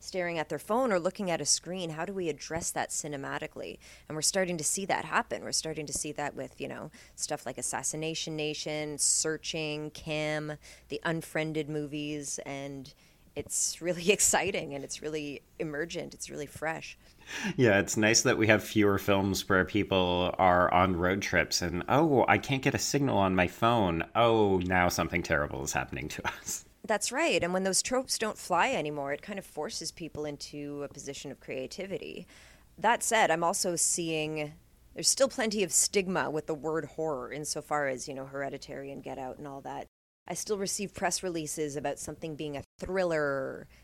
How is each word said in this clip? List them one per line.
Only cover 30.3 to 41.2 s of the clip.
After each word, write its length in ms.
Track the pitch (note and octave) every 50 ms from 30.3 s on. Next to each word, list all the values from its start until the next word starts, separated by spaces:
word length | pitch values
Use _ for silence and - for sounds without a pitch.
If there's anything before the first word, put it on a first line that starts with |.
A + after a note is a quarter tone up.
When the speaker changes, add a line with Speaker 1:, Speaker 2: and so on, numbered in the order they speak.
| C#3+ C#3 - - - D3 D3 C#3+ C#3+ C#3+ C#3+
Speaker 1:
a 60 | C3+ -
position 380 | C#3+ C3+ C3+ C#3 - - D3 C3
of 80 | -
creativity. 840 | - - B2 C3 C3 - - - F3+ G3 F#3 - - D2+ - - F3+ - - - - - - - - _ _ -
That 240 | E3+ G#3+ A#3+ - -
said, 280 | - A#3 A3 G#3 D#3+
I'm 120 | E3 E3 E3+
also 320 | E3+ G3 - - G3 F3
seeing 800 | D#3+ - - - - E3+ E3 D#3+ D#3 D3+ D3+ D#3 D#3 D3+ D3+ D#3 - - _ _ _ _ _ -
there's 160 | - E3+ -
still 200 | - - C4+ C4+
plenty 340 | - - A3+ A3+ G3+ G#3+ F#3+
of 80 | E3 -
stigma 580 | - - - - G3+ F#3+ F3+ F#3 D#3+ C3 C#3
with 160 | C#3+ D#3 D3+
the 80 | - D#3+
word 300 | D3 C3 D#3+ D#3 D#3+ D#3
horror 480 | C#3+ - - D#3+ D#3+ D3 B2+ B2 A2+ A#2+
insofar 560 | C#3+ D3+ - - D#3 D3 - D3+ D3 C#3+ C#3
as, 180 | C3 B2 A#2
you 60 | - C#3
know, 120 | C3 C3+
Hereditary 680 | C3+ C#3 C#3 C#3 C#3 C#3 C3+ - - C#3+ C#3 C#3 C#3 C#3
and 100 | C#3 C3
Get 160 | C#3 C3+ C3
Out 200 | C3+ C3 - -
and 100 | D3 C#3+
all 140 | C#3 C#3 -
that. 240 | C3 C3+ C#3 A2+ - _ _ _ _ _ _ _ -
I 60 | F3+
still 220 | - - - G#3+ G3
receive 360 | G3 F#3 - - G#3 E3+ -
press 280 | - G3 F3+ F3+ -